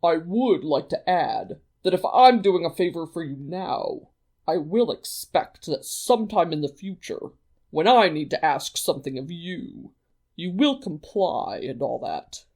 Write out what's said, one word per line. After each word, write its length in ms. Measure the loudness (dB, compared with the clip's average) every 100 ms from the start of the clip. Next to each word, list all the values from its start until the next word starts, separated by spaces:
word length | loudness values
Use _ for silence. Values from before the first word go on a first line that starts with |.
I 140 | 4 2
would 480 | 0 0 2 2
like 240 | 2 -2 0
to 180 | -4 0
add 520 | 0 0 -2 -6 -12 _ _
that 120 | -2
if 100 | 0
I'm 380 | 2 8 8 8
doing 220 | 4 2
a 100 | 0
favor 320 | -2 -2 -2 -8
for 160 | -8
you 140 | -8 -10
now, 720 | -10 -8 -4 -4 -4 -8 -14 _ _ _ -2
I 100 | -2
will 340 | 0 0 0
expect 760 | -2 -10 -12 -2 -2 -2 _ -6
that 180 | -6
sometime 680 | -6 -10 2 2 2 0 0
in 100 | 0
the 60 | -4
future, 520 | -6 -14 -12 -10 -10 -10 _ _ _ _
when 160 | 0 6
I 220 | 6 6
need 220 | 2 -4
to 140 | 0
ask 320 | 0 0 -4 -6
something 420 | -4 -4 -4 -8
of 120 | -10
you, 600 | -12 -10 -10 -12 -16 -20 _ _ _ _ -10
you 160 | -6
will 280 | 2 2 2
comply 760 | -6 -10 -8 -2 0 0 -4 -6
and 240 | -8 -6
all 160 | -4 -4
that. 440 | -6 -8 -10 -20 _